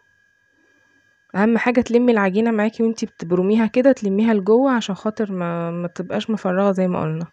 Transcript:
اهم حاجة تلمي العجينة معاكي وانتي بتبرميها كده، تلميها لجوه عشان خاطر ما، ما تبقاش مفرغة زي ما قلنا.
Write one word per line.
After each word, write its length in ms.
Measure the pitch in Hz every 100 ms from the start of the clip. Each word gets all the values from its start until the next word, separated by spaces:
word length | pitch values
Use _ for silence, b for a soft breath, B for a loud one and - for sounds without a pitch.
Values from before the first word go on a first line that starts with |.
| _ _ _ _ _ _ _ _ _ _ _ _ _
اهم 240 | 185 214 226
حاجة 220 | 247 247
تلمي 320 | 233 233 247
العجينة 380 | 220 196 190 233
معاكي 320 | 220 214 220
وانتي 240 | 226 220 220
بتبرميها 600 | - 165 180 190 220 220
كده، 260 | 254 269
تلميها 420 | 262 202 196 226
لجوه 380 | 214 185 226 269
عشان 220 | 240 208
خاطر 380 | 185 214 214 214
ما، 380 | 185 170 170 170
ما 180 | 170 175
تبقاش 420 | - 180 208 220
مفرغة 420 | 208 190 180 202
زي 160 | 185 185
ما 140 | 170
قلنا. 240 | 156 160 170